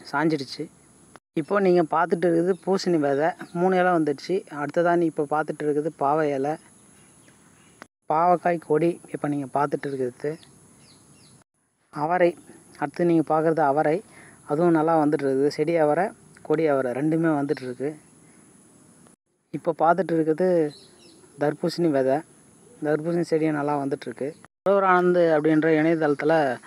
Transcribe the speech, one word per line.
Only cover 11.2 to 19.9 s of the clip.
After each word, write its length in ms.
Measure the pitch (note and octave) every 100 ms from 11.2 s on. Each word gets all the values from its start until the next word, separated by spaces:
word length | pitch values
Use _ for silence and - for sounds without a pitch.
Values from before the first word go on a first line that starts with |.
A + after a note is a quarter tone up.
| - - _ _ _ _ _
அவரை, 360 | D3+ D#3 F3+ F3 - - - - -
அடுத்து 280 | D3 - F3
நீங்க 180 | E3 D3
பார்க்குறது 320 | D#3 D#3+ D#3+
அவரை. 380 | D3 C#3+ D3+ F3 - - - - -
அதுவும் 260 | D3 F3
நல்லா 340 | D#3+ D#3+ E3 D3
வந்துட்டு 200 | D3+ C#3
இருக்குது. 220 | C3+ C#3+
செடி 280 | - D3+ E3+
அவரை, 300 | D3+ D3 G#3 - - -
கொடி 260 | - D#3 D#3+
அவரை 240 | C3+ B2+
ரெண்டுமே 380 | A#2+ D#3 D#3+ E3
வந்துட்டு 300 | D3 C#3+ D3
இருக்கு. 280 | B2+ B2 C#3 D3+ - _ - - - - _ - _ - - _ _ _ _
இப்போ 200 | C#4 - D#3+
பார்த்துட்டு 320 | E3